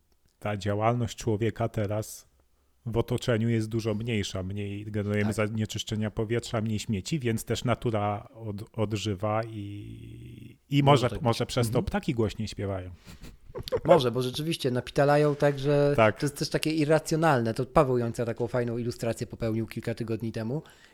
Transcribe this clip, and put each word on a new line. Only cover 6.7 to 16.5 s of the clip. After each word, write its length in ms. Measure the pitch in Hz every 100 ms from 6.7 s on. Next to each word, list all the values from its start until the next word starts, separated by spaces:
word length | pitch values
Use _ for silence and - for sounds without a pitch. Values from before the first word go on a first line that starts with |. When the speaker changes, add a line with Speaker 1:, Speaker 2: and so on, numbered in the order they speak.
| 104
Speaker 1:
śmieci, 400 | - 98 - 165
więc 240 | 120 113
też 200 | - 113
natura 640 | 127 113 120 107 104 104 -
od-, 300 | 113 110 101 -
odżywa 680 | 113 107 107 104 95 107 110
i, 1120 | 113 110 101 101 110 - 113 117 123 - - - -
i 120 | 143
Speaker 2:
Może 80 | 143
Speaker 1:
może, 100 | 139 123
Speaker 2:
tak 80 | 104
być. 40 |
Speaker 1:
może 220 | 117 113 120
przez 200 | 131 117
to 120 | 120
Speaker 2:
Mhm. 60 |
Speaker 1:
ptaki 300 | 202 202 -
głośniej 340 | 113 104 - 104
śpiewają. 420 | - 98 95 92 87 - - - - - - - 494
Speaker 2:
Może, 260 | - - 123
bo 120 | 127
rzeczywiście 480 | 127 147 156 156 131
napitalają 680 | 123 - - 143 147 147 143
tak, 220 | 143 139
że 340 | 139 143 143 139
Speaker 1:
Tak. 220 | 110 -
Speaker 2:
to 60 | 143
jest 100 | -
też 120 |
takie 220 | 151